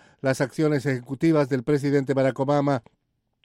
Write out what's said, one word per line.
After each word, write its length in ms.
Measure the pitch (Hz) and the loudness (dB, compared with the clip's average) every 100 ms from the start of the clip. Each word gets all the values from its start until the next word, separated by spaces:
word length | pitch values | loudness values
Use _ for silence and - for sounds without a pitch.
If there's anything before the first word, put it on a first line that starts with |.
| - _ | -20 _
las 200 | 135 131 | -4 -2
acciones 440 | 135 - 156 147 139 | -2 0 0 0 -2
ejecutivas 640 | 127 123 135 165 156 135 | -4 -6 -2 2 2 2
del 140 | 131 | -2
presidente 520 | 120 147 143 143 135 | 0 0 2 0 0
Barack 260 | 135 135 123 | 0 0 0
Obama 420 | 135 147 143 131 - _ _ _ _ _ | 0 0 0 -2 -6 _ _ _ _ _